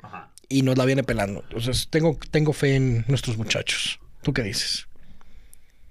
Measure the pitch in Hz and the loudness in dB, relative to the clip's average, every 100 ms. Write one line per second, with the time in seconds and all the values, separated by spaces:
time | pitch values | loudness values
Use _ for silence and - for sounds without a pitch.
0 | - - - - - 135 131 131 131 135 | -14 -18 -18 -20 0 2 4 4 4 2
1 | 127 113 101 98 - 113 120 120 - 160 | 2 0 -2 -4 -8 -4 -2 -2 0 2
2 | 165 135 - 156 151 - 143 135 131 117 | 4 2 0 2 2 2 4 4 4 2
3 | 113 139 123 110 113 - - - - - | 2 0 0 -2 -2 -2 -2 -2 -4 -6
4 | - - - 139 101 - - - - - | -12 -6 -2 -2 -2 -4 -4 -6 -8 -14
5 | - - - - - - - - - | -14 -14 -14 -16 -16 -20 -20 -20 -18